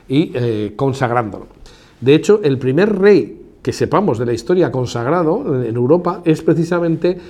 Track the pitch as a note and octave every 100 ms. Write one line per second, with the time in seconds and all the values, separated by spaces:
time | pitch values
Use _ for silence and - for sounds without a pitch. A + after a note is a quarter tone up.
0 | - C3+ E3+ B2+ A#2+ G#2+ G2+ - C#3 B2+
1 | B2 A#2+ G#2+ F#2+ G2 - - - - -
2 | B2 D#3 D#3+ G#3 D3+ B2+ B2+ C#3+ G#3+ F#3+
3 | G3+ F3+ G#2 - - - - - G#2+ E3
4 | G3 A2+ A#2+ A2+ - F3+ C#3+ C3 B2 A#2+
5 | A#2+ F3+ D#3 G#3 B3 B2+ A#2 A#2 B2 F3
6 | F3 - E3+ D#3 - E3 E3 F3 E3+ D#3+
7 | F3 F#3 -